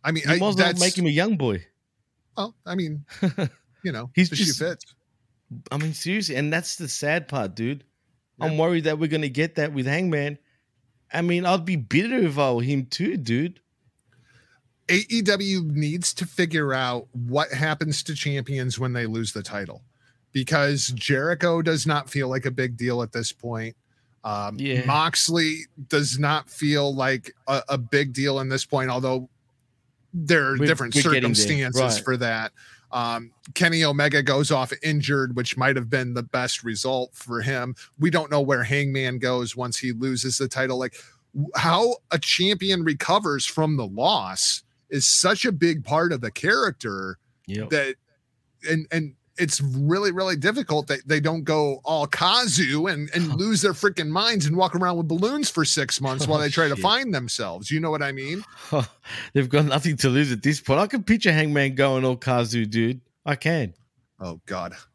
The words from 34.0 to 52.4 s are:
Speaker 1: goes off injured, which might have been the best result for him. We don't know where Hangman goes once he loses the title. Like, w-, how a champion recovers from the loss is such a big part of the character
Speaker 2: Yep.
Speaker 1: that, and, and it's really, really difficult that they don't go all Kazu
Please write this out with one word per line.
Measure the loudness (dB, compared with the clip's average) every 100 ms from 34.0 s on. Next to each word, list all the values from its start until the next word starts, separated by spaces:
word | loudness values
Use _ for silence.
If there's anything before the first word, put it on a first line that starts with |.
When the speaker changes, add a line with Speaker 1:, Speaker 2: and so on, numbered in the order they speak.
| 4 4
Speaker 1:
goes | 4 2 2
off | 0 0 -4
injured, | -2 0 2 0 0 -2
which | -4 0
might | 2 2
have | 0
been | -2 -2
the | -6
best | -4 -4 -2 -4 -6
result | -4 -2 -2 -4 -10
for | -8 -6
him. | -4 -4 -6 -10 -16 _
We | 2
don't | 2 0
know | 0
where | 2 2
Hangman | 2 0 0 -2 -2 -2
goes | 0 0 -2 -6
once | -6 -4
he | -4
loses | -4 -4 -2 -2 -2
the | -4
title. | -2 -2 -2
Like, | -6 -10 -20 _ _
w-, | -6 -4 0
how | 2 4 2 0 _
a | -4
champion | 0 2 2 0 0 0
recovers | 0 -2 2 2 2 -2 -2
from | 0 0 0
the | -2
loss | 0 2 2 -2 -2 -2 -2 _ _ _
is | 0 2
such | 4 4 2 0
a |
big | 2 2 0 0
part | 0 2
of | 0
the | -4
character | -4 0 2 2 -2 -8 -6 -8 -12 _ _ -10
Speaker 2:
Yep. | -8 -2
Speaker 1:
that, | -2 -2 -6 _ _ _ _ _ _ -4
and, | -2 -2
and | -4 -4 -12 _ -4
it's | -2 0
really, | -2 0 2 2 0
really | 0 -2 0
difficult | 0 0 0 -2 0
that | -4 0
they | 0
don't | 2 -2 0
go | 2 2 0 -2
all | 0 0
Kazu | 2 4 4